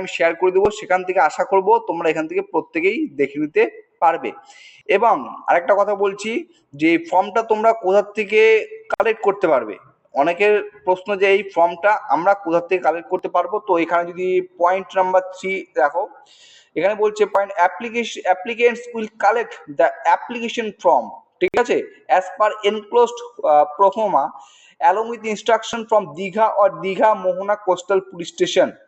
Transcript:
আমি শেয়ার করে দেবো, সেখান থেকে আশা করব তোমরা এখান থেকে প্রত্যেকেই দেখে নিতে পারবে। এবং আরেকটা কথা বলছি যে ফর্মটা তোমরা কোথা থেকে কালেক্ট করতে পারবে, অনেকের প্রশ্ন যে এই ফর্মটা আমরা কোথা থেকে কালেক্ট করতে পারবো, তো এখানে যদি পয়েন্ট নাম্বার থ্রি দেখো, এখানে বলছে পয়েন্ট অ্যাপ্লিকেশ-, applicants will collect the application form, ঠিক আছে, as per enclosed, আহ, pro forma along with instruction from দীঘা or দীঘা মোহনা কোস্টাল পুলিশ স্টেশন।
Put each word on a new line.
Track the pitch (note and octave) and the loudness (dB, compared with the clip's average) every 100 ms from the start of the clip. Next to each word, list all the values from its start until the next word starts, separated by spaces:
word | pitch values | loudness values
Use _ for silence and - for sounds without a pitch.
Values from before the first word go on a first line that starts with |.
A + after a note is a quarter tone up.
আমি | F#3+ - | 0 0
শেয়ার | E3 - | 0 2
করে | F#3 | 0
দেবো, | F3+ G#3 | 2 0
সেখান | G#3 - F#3 F3+ | -2 -2 -2 0
থেকে | F#3 | 2
আশা | D#3+ - | 2 0
করব | F3+ G3 F#3+ A3+ A3 | 0 2 4 2 0
তোমরা | E3 E3 | -2 0
এখান | D#3 D#3+ | -2 -2
থেকে | F3+ G3 | -4 -4
প্রত্যেকেই | E3 - E3 F3+ A#3 D4 C#3 | -4 -4 -2 -2 -2 -4 -2
দেখে | C#3 C#3+ | -4 -4
নিতে | D3+ G3 A#3 - - - | -4 0 0 -2 -18 -2
পারবে। | E3+ E3 A2+ - - - - - - G3 | 0 0 -4 -10 -16 -20 -20 -12 -2 2
এবং | A3+ F3 A2+ - - | 4 2 -2 -8 0
আরেকটা | D#3+ F3 G3+ | 0 2 2
কথা | G3+ | 2
বলছি | G3+ G3+ G3 A3 A#3+ E4+ _ _ | 0 -2 -2 -6 -8 -8 _ _
যে | C#3 D#3+ E3 E3 | -2 2 2 2
ফর্মটা | F3+ G3+ G#3 | 0 0 0
তোমরা | A3+ G#3+ A3 A3+ | 0 2 2 2
কোথা | F#3 G3 G3+ - | 2 2 0 -4
থেকে | G3+ G#3+ A3 A3 F3+ - - | 0 4 6 4 0 -12 -6
কালেক্ট | - G#3 A3 | -2 0 0
করতে | - G3 E3+ | 0 0 2
পারবে, | C#3 A2 F#2+ - _ _ | 2 0 -10 -16 _ _
অনেকের | - D#3 F3 G#3 G#3 - - | -2 0 2 2 2 -2 -6
প্রশ্ন | - F#3 G#3 G3+ | -2 -2 -2 0
যে | G3 | 2
এই | G3 G3 | 2 0
ফর্মটা | - E3+ F3 G3+ G#3+ - | 0 0 2 0 0 0
আমরা | C#3+ E3+ | 0 2
কোথা | G3+ E3 E3+ | 0 0 -2
থেকে | E3+ F#3 | 0 -2
কালেক্ট | E3+ E3 D#3+ | 0 -2 -2
করতে | F3+ F3+ | -6 -2
পারবো, | F3 F3 G#3 | -2 -2 -4
তো | G3 F3 | 0 0
এখানে | E3 E3+ F3 | 0 -2 -2
যদি | F3 F#3 F#3 F3+ - | -6 -2 -2 -2 -2
পয়েন্ট | F3 F#3+ F#3+ F#3+ | 0 0 -4 -2
নাম্বার | F#3 F#3 F#3 - | 0 0 -2 -6
থ্রি | F#3+ F#3+ - | -8 -8 -6
দেখো, | E3 D3 E3 D#3+ - _ _ - _ _ - | -2 -2 -2 -8 -10 _ _ -20 _ _ -2
এখানে | F#3 | -2
বলছে | G#3 G#3+ G#3+ G3 | 0 -2 0 0
পয়েন্ট | G3+ G3+ | 0 -2
অ্যাপ্লিকেশ-, | G3 F3+ - A#3+ A3+ A3 - - | 0 0 0 -8 -6 -6 -4 -2
applicants | F#3 - A3+ A#3+ A3+ - | -2 -2 0 0 0 -8
will | A3+ A3 - | -10 -10 -2
collect | G3+ A#3 A3+ - - C#3+ | 0 0 -2 -10 -8 0
the | E3 - E3 | 0 0 0
application | E3+ - A#3+ A#3 A#3+ A3 G3 | 0 0 -10 -8 -6 -8 -2
form, | F#3 C#3 A2 - - - | 2 2 0 -12 -20 -4
ঠিক | F3+ - | -2 0
আছে, | A#3+ E3 G#2+ - - | 0 0 -4 -10 0
as | E3 F#3 - | 0 0 0
per | G#3+ G#3 | -2 0
enclosed, | G3+ G#3+ G#3 A#3+ A#3+ - - - | -2 -2 0 2 2 0 -16 -4
আহ, | - D3 | 2 4
pro | D3 - G3 | 4 2 2
forma | G#3 G#3+ D3+ D3 - - _ _ - | 2 0 0 0 -6 -20 _ _ -2
along | E3+ G3 A3+ | 2 2 -2
with | A#3 | -6
instruction | A3 G#3 - A3 - A#3 | -6 -4 0 0 -2 -10
from | A3 G#3+ F3+ | 0 0 0
দীঘা | D3 F#3+ F#3 A3 G3+ | -6 -6 0 0 2
or | G3+ D#3+ | 0 0
দীঘা | F3+ F#3+ A3 | -6 0 2
মোহনা | G#3 F#3 F3+ G3+ | 2 -2 -2 -2
কোস্টাল | G#3 - F3+ - G3 | -2 -2 -2 0 -2
পুলিশ | F#3+ F3 E3+ | -2 -10 -10
স্টেশন। | - F3 F#3+ C#3+ - | -4 -2 2 0 -2